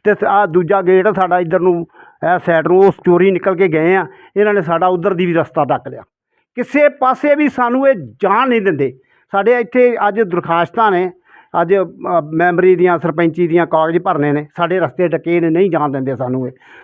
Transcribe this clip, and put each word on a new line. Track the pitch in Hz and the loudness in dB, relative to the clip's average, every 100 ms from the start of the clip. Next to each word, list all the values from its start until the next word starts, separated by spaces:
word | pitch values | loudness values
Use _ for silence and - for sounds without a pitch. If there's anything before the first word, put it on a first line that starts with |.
| 214 | -2
ਤੇ | 202 | -2
ਸ-, | 208 | 0
ਆਹ | 196 202 | 0 2
ਦੂਜਾ | 170 170 196 | 0 0 0
ਗੇਟ | 180 185 196 | 2 2 2
ਆ | |
ਸਾਡਾ | 190 180 180 | 0 0 0
ਇੱਧਰ | 175 175 | 0 0
ਨੂੰ, | 180 170 165 _ - _ 156 | 0 0 -4 _ -20 _ -2
ਇਹ | 175 | -2
ਸਾਈਡ | 180 165 160 | 0 0 2
ਨੂੰ, | 185 | 4
ਉਹ | 196 - 185 | 4 2 2
ਚੋਰੀ | 175 190 | 2 2
ਨਿਕਲ | 180 196 180 | 0 -2 0
ਕੇ | 190 | 0
ਗਏ | 156 165 190 | 0 0 0
ਆ, | 165 - - 196 | -2 -10 -8 -2
ਇਹਨਾਂ | 208 202 | 0 0
ਨੇ | |
ਸਾਡਾ | 160 165 180 | -2 0 0
ਉੱਧਰ | 180 185 175 | 0 -2 -2
ਦੀ | 180 | 0
ਵੀ | 165 | -2
ਰਸਤਾ | 151 - 139 | -2 -2 -2
ਡੱਕ | 135 - | -4 -6
ਲਿਆ। | 120 - _ _ _ _ - | -16 -20 _ _ _ _ -10
ਕਿਸੇ | 240 277 294 | -4 2 2
ਪਾਸੇ | 294 254 262 294 285 | 2 -2 0 0 0
ਵੀ | 294 | 0
ਸਾਨੂੰ | - 240 254 269 | 0 -2 0 0
ਇਹ | 233 127 104 | 0 -4 -6
ਜਾਣ | 190 208 262 | 0 0 2
ਨਹੀਂ | 233 | 0
ਦਿੰਦੇ। | 190 143 135 127 _ _ _ | 0 -2 -4 -6 _ _ _
ਸਾਡੇ | 196 202 | -2 0
ਇੱਥੇ | 247 240 254 247 233 208 | 0 0 2 2 2 -2
ਅੱਜ | 202 | -2
ਦਰਖਾਸਤਾਂ | 208 170 - 170 170 - 220 | -2 -2 -2 -2 0 0 0
ਨੇ, | 180 180 - _ - _ 170 | 0 -2 -8 _ -20 _ -4
ਅੱਜ, | 170 196 | 0 0
ਅ, | 170 - - 175 151 | -2 -8 -4 -2 -2
ਮੈਂਬਰੀ | 160 175 170 185 180 | 0 0 2 2 4
ਦੀਆਂ, | 180 170 | 2 0
ਸਰਪੰਚੀ | 165 160 165 156 175 | -2 -2 -2 0 0
ਦੀਆਂ | 170 165 | 0 0
ਕਾਗਜ਼ | 160 160 170 | 0 0 -2
ਭਰਨੇ | 185 160 147 | -2 -2 -2
ਨੇ, | 143 151 - | -2 -6 -6
ਸਾਡੇ | 170 185 | -4 -2
ਰਸਤੇ | 156 - 175 | -4 -2 -2
ਡੱਕੇ | 156 165 175 | -2 -2 -2
ਨੇ, | 165 | 0
ਨਹੀਂ | 160 196 | 0 0
ਜਾਣ | 160 147 | 0 -2
ਦਿੰਦੇ | 135 135 127 | -4 -6 -6
ਸਾਨੂੰ | 127 127 123 | -6 -6 -8
ਇਹ। | - _ - | -12 _ -20